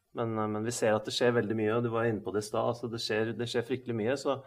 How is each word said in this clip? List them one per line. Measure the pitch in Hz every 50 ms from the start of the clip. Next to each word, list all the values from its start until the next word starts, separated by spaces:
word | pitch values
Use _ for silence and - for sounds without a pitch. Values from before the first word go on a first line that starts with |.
| _ _ -
men, | 123 117 113 113
men | 110 107 107 107 107 110
vi | 117
ser | 117 - 127 110 107
at | 107 -
det | - 120
skjer | - 127 123 120
veldig | 120 104 101 113 113
mye, | 107 107 110
og | 120 120
du | 117
var | 113 117 113 117
inne | 110 98 -
på | 95 92
det | 104 107
i | -
stad, | - 113 120 120 120
så | - - 117
det | 113 117
skjer, | - - 110 107 110 113 113
det | 107 120 117
skjer | - 120 113
fryktelig | - 131 120 - 120 117
mye, | 113 104 117 135
så | 135 - 147 135 131 -